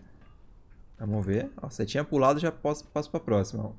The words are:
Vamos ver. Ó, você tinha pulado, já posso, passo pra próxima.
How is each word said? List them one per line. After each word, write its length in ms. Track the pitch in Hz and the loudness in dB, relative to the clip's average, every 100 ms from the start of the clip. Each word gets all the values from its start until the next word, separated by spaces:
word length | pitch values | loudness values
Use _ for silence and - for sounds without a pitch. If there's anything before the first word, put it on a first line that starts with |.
| - - - - - - - - - - | -16 -20 -20 -20 -20 -20 -20 -20 -20 -8
Vamos 260 | 104 107 | -2 0
ver. 240 | 95 104 277 - | 2 0 -2 -8
Ó, 80 | - | -10
você 160 | - 104 | -6 -2
tinha 160 | 135 | -2
pulado, 380 | 151 147 131 147 | 0 4 6 4
já 100 | 170 | 0
posso, 340 | - 147 151 - | -2 -2 -4 -4
passo 200 | 147 151 | -4 -2
pra 120 | 165 | -4
próxima. 520 | - 104 98 110 107 | 2 2 2 -4 -8